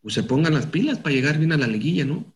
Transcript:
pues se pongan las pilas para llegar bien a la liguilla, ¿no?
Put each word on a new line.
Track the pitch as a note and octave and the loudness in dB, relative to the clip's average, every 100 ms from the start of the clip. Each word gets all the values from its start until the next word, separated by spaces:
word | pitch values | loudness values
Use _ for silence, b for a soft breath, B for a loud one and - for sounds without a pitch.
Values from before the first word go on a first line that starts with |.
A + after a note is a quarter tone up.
pues | G#2+ | -4
se | A2 | -4
pongan | G#2+ C3 D#3+ | 0 2 2
las | D3+ - | 2 0
pilas | E3+ C#4 C4 | -2 -2 -2
para | D#3 | -2
llegar | C3+ C3+ D3+ | 0 0 2
bien | D#3+ | 2
a | D#3 | 2
la | B2 | 0
liguilla, | G#2+ C3 F3 | 0 0 0
¿no? | C3+ F3 - | -2 -4 -8